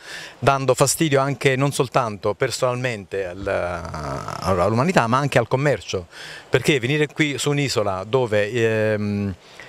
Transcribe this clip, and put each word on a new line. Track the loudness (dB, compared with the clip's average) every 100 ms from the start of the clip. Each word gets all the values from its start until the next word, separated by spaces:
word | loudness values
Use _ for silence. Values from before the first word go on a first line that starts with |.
| -14 -14 -14 0
dando | 2 4 4
fastidio | 4 2 2 2 2
anche | 2 2 2 4
non | 2
soltanto | 0 0 0 0 -2 -4
personalmente | 0 -2 0 -2 0 -4 -6 -6 -6 -6
al, | -6 -2
all'umanità, | -2 -2 -4 -8 -8 -8 -8 -8 -4 0 2 4 2 2 0 2
ma | 0
anche | 2 0
al | 0
commercio, | 0 0 -2 -4 -8 -8 -16 -16 -16 -2
perché | 0 2 0
venire | 0 0 0
qui | 0 -2 0
su | 0
un'isola | 0 0 0 -2 -2 0
dove, | 0 2 2 2
ehm, | 2 2 2 0 0 0 0 -2 -6 -14 -20